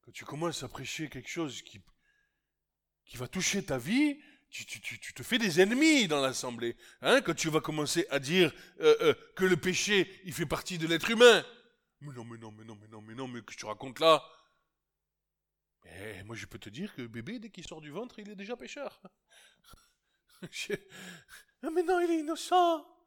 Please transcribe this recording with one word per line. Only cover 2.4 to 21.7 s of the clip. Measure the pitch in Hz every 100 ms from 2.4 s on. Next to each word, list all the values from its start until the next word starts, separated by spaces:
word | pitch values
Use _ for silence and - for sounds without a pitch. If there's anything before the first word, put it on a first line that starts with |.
| _ _ _ _ _ _
qui | _ 117
va | 127
toucher | 185 170 202 -
ta | 131
vie, | 123 247 294 285 - _ _
tu, | - -
tu, | -
tu, | - -
tu | -
te | -
fais | 123 233
des | 220 160
ennemis | 196 247 320 294 202
dans | 147
l'assemblée. | 135 123 127 117 117 - - -
Hein, | 131 254
quand | 180
tu | 160 165
vas | 151
commencer | 156 156 147 170 -
à | 139
dire, | 131 185 170 - - -
euh, | 156 151
euh, | 160 - - -
que |
le | 185 175
péché, | 185 175 - 208 165 -
il | 185
fait | 151 156
partie | 165 - 180
de | 160
l'être | 165 -
humain. | 226 240 202 131 - _ _ _ _
Mais | 143
non, | 123
mais | 117 117
non, | 110
mais | 107
non, | 110 104
mais | 107
non, | 110
mais | 107 113
non, | 131
mais | 120
que | 107
tu | - 110
racontes | 104 131 123
là ? | 160 151 - - _ _ _ _ _ _ _ _ _ _ _ _ _ _
Eh, | 82 87 107 92
moi, | 101 113
je | 101
peux | 113
te | -
dire | 110 202 -
que |
bébé, | 120 113 113 240
dès | 214
qu'il | - 156
sort | 160
du | 151
ventre, | 151 240 -
il | 202
est | 196
déjà | 202 247
pécheur. | 247 294 269 - 185 _ _ - - _ _ - _ _ _ _ _ _
<laughs> | 185
Je, | - - - - - 185 175 _ - _ _
ah, |
mais | 285